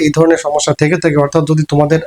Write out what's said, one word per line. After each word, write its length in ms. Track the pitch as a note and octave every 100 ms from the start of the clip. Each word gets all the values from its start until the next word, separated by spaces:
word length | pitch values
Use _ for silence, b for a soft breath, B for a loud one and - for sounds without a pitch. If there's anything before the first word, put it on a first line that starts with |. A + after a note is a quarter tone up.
| D3+
এই 60 | D3+
ধরনের 240 | E3 E3 D3
সমস্যা 260 | D3 D#3 C#3+
থেকে 160 | D3+ F3
থাকে, 140 | E3 D3
অর্থাৎ 180 | C#3+ E3 D3
যদি 120 | D#3 D3+
তোমাদের 280 | D3 D3 D#3+